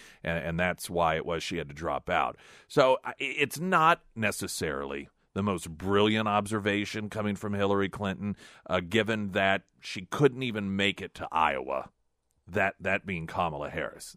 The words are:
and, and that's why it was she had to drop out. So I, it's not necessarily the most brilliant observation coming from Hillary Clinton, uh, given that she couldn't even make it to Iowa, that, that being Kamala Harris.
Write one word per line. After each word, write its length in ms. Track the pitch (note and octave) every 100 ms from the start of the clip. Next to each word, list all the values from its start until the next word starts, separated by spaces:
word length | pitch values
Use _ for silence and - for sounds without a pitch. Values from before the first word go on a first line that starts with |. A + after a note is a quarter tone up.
| - -
and, 160 | - E2
and 220 | D2 E2
that's 300 | F2+ E2+ -
why 260 | F2 E2 D#2+
it 100 | -
was 160 | E2
she 160 | - E2+
had 100 | C#2+
to 60 |
drop 360 | C#2+ E2 C#2 -
out. 260 | E2+ B1+ - - - -
So 300 | D3 C3 B2+
I, 100 | - -
it's 400 | C3+ C#3+ C#3 C#3+
not 440 | F#3 F3 D#3+ E3+ _
necessarily 960 | A2+ G#2+ - G2 - E2 C#2 C#2 C#2+ C#2 _ _
the 80 | G2
most 280 | G2+ F2+ E2+
brilliant 580 | D#2 F#2 G2+ G#2+ A2 G#2+
observation 800 | G#2 G2+ G#2+ G#2 G2+ G2+ A2 G#2
coming 280 | A2 G#2 G2
from 180 | G#2+
Hillary 340 | G2+ G2 G2 G2
Clinton, 480 | - G2+ F#2 G2+ F#2+ - - -
uh, 120 | F#2
given 500 | E2+ A2 G#2 A2 G2+
that 320 | G2 G2 G2 - _
she 220 | - G#2+ F2+
couldn't 320 | - C#3+ B2
even 340 | B2+ G#2+ G2 G2
make 240 | G2 F#2+
it 140 | F#2
to 140 | - D#2
Iowa, 560 | D#2+ D#2 C2+ C2 C2+ - _ _ _ _ _ -
that, 280 | F#2+ G2 -
that 260 | F#2 G2 F#2
being 200 | F2 D#2+
Kamala 440 | - F2 D2 C#2+
Harris. 440 | D2+ C2+ - -